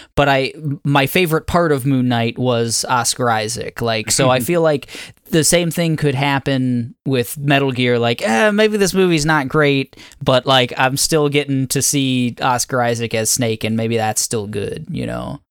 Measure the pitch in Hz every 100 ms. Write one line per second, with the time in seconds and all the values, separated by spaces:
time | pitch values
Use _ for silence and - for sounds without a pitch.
0 | - - 143 135 135 165 151 139 147 143
1 | 135 185 175 156 - 175 170 139 135 131
2 | 123 117 117 117 127 117 117 113 - 127
3 | 120 - 120 110 110 120 113 - 117 110
4 | 110 - 131 127 123 175 160 143 - -
5 | - - - 165 147 175 170 180 165 156
6 | 147 131 143 139 143 135 127 123 117 -
7 | 139 131 120 147 143 139 139 123 123 120
8 | 117 120 208 220 214 208 214 214 190 190
9 | 185 160 156 156 131 156 143 139 131 -
10 | - - 135 127 139 131 123 - 131 139
11 | - 165 147 147 139 135 131 139 - 143
12 | 131 127 123 - 135 123 - 127 120 113
13 | 117 113 110 - 117 110 110 113 113 117
14 | 110 107 - 117 101 107 110 - 160 135
15 | 117 120 123 143 _